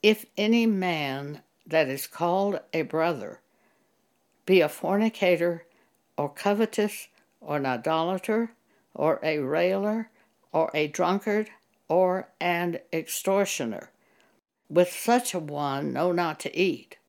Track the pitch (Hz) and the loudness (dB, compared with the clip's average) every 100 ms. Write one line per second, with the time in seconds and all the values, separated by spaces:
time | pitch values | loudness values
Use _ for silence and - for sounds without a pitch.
0 | 214 214 - - 214 233 226 196 185 160 | 4 4 -4 -4 2 4 4 2 0 -2
1 | 143 135 143 147 _ _ - 160 139 135 | -2 -6 -8 -12 _ _ 0 2 2 -2
2 | - - 170 185 202 185 - 160 147 160 | -10 -4 0 0 0 -2 -4 -4 -2 0
3 | 165 147 101 - _ _ _ _ _ _ | -2 -2 -8 -14 _ _ _ _ _ _
4 | _ _ _ _ - 185 151 - 165 196 | _ _ _ _ 4 6 4 0 0 2
5 | 220 - 185 170 170 170 - _ _ _ | 0 2 2 4 2 -2 -12 _ _ _
6 | _ - 143 - 202 208 220 - 208 - | _ -6 -6 -2 0 2 0 0 -2 -4
7 | - _ _ _ 190 151 135 123 135 160 | -18 _ _ _ -6 -2 -2 -2 0 0
8 | 165 185 - 220 233 _ _ _ _ - | 0 -2 -2 -2 -2 _ _ _ _ -2
9 | 156 151 160 151 131 156 180 196 202 220 | 0 2 0 -2 0 0 2 0 -2 -4
10 | 226 _ _ _ _ 160 165 156 151 147 | -6 _ _ _ _ 0 0 0 -2 0
11 | 170 196 220 208 214 - _ _ _ 170 | 0 0 0 -2 -2 -10 _ _ _ 2
12 | 185 185 - _ 175 175 175 160 - 165 | 2 0 -6 _ -2 0 -2 -4 -6 -6
13 | - - - 196 196 - 120 107 - _ | -6 -4 0 2 0 -2 -6 -6 -12 _
14 | _ _ _ _ _ _ _ 156 175 - | _ _ _ _ _ _ _ 2 2 0
15 | - 240 247 180 151 147 143 139 147 127 | 2 2 2 -6 -6 -4 -2 -2 -4 -2
16 | 175 175 170 151 - - 185 120 - - | 0 0 -2 -4 -6 0 0 0 -10 -20